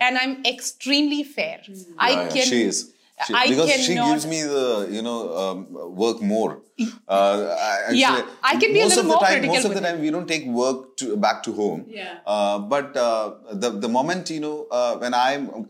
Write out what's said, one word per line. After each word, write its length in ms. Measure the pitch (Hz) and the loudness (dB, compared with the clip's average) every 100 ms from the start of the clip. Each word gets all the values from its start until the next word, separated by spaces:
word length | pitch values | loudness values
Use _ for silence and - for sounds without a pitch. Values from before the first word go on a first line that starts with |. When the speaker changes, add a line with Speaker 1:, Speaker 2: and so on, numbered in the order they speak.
Speaker 1:
and 180 | 247 254 | 0 0
I'm 260 | 262 269 | -2 -2
extremely 800 | 247 - - - 262 285 294 294 | -4 -4 -6 -6 0 2 2 0
fair. 380 | 285 - 160 170 - | -4 -4 -6 -6 -14
Speaker 2:
Hmm. 80 | 190 - - | -18 -10 0
Speaker 1:
I 120 | 240 | 2
Speaker 3:
Yeah, 120 | - | 2
yeah, 60 | - | 0
Speaker 1:
can, 180 | 262 254 | 0 2
Speaker 3:
she 160 | 120 | 2
is. 300 | 202 - - _ _ - 165 | 2 0 -6 _ _ -8 -2
She, 80 | |
Speaker 1:
I 140 | 233 262 | 2 4
Speaker 3:
because 220 | 262 302 269 | 4 4 2
she 100 | 254 | 2
Speaker 1:
cannot 180 | 240 240 | 2 2
Speaker 3:
gives 140 | 302 156 | 2 0
me 140 | 160 | -4
the, 460 | 151 139 127 107 95 | -2 0 0 0 -2
you 100 | 107 | -4
know, 340 | 117 117 95 82 | -4 -4 -4 -4
um, 240 | 95 92 90 85 87 92 | -4 -4 -10 -14 -8 0
work 240 | 113 113 | 0 0
more. 380 | 101 110 92 69 - - | 0 0 0 -4 -10 -6
Speaker 1:
Y- 80 | 220 - - | -6 -6 0
Speaker 3:
Uh, 480 | 98 101 101 170 - | 4 4 2 0 -2
I, 320 | 107 101 101 | -2 -2 0
Speaker 1:
Yeah, 200 | 254 262 | 4 4
Speaker 3:
actually, 200 | 170 - - 262 | 4 -2 -2 0
Speaker 1:
I 60 | - | 2
can 120 | 415 | 4
be 80 | 415 | 4
a 40 | |
Speaker 3:
most 120 | 427 - | 4 4
Speaker 1:
little 40 | |
Speaker 3:
of 60 | 311 | 4
the 60 | |
Speaker 1:
more 60 | 330 | 4
Speaker 3:
time, 100 | 190 277 | 4 4
Speaker 1:
critical 160 | - | 2
Speaker 3:
most 100 | 254 | 2
of 60 | 208 | 2
the 20 | 196 | 0
Speaker 1:
with 40 | 175 | -2
Speaker 3:
time, 100 | 170 | -2
Speaker 1:
it. 40 | |
Speaker 3:
we 80 | 156 | -2
don't 180 | 165 165 | -2 -2
take 120 | 160 127 | -4 -2
work 500 | 120 131 127 - - | 0 0 -2 -8 -10
to, 180 | 127 104 | -4 0
back 260 | 107 113 120 | 0 0 -4
to 60 | |
home. 320 | 104 101 80 - | -2 -2 -2 -8
Speaker 2:
Yeah. 300 | 202 90 85 | -12 -12 -8
Speaker 3:
Uh, 340 | - 104 101 202 208 | -2 0 0 0 0
but, 220 | 143 135 131 | -2 -2 0
uh, 380 | 120 110 107 - 113 101 | 0 0 -4 -8 -12 -4
the, 60 | 120 | -4
the 180 | 101 117 | -2 -2
moment, 420 | 123 165 185 160 | 0 0 -4 -6
you 80 | 160 151 | -8 -6
know, 200 | 151 - | -8 -4
uh, 260 | 123 120 107 | -2 0 -2
when 160 | 120 | -2
I'm, 320 | 123 131 143 123 113 | 2 2 0 -4 -10